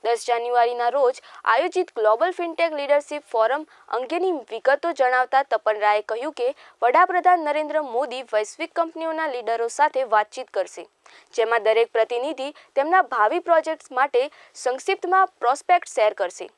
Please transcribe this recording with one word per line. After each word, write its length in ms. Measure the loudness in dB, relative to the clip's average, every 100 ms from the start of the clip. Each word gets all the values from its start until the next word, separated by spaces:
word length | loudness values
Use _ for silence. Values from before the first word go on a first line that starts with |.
| -2
દસ 180 | -2 -2
જાન્યુઆરીના 600 | -2 0 2 2 2 -2
રોજ 260 | 2 2 0 -12 -8 0
આયોજિત 400 | 2 2 -2 -4 0
ગ્લોબલ 360 | 2 4 0 -2
ફિનટેક 360 | -6 -2 -2 -2
લીડરશિપ 500 | 0 0 0 -10 _
ફોરમ 280 | 0 2 0 -6 _ -8 -6
અંગેની 340 | -4 -2 -2 -4 -6
વિગતો 400 | -4 0 0 -2 0
જણાવતા 420 | 0 2 2 0 0
તપન 260 | -2 -2 0
રાયે 180 | 2 0 -2
કહ્યું 240 | -6 -6 -4
કે 80 | -4 -6 -16 _
વડાપ્રધાન 640 | 2 4 4 2 2 2 2
નરેન્દ્ર 300 | -2 -2 -4 -4
મોદી 320 | -4 -4 -6 -4
વૈશ્વિક 400 | -4 -4 -8 -8 -4
કંપનીઓના 480 | -4 -4 -6 -4 -4 -4
લીડરો 320 | -4 -2 -4 0
સાથે 260 | 0 0 0
વાતચીત 360 | 0 0 -8 -8 -6
કરશે, 260 | -6 -10 -18 _ _ -20 _ -2
જેમાં 280 | 0 2 2
દરેક 260 | 2 2 0
પ્રતિનિધિ 500 | 0 -2 -4 -6 -10 -12 _ -2
તેમના 240 | 2 2 2
ભાવિ 260 | 2 2 2 2
પ્રોજેક્ટ્સ 440 | 2 2 -8 -8 -2
માટે 240 | 0 0 -2 -6 -20 -6
સંક્ષિપ્તમાં 680 | -4 -4 -2 -4 2 2 2 _ -2
પ્રોસ્પેક્ટ 480 | -2 2 0 2
શેર 160 | 0 0 0
કરશે. 260 | -6 -6 -16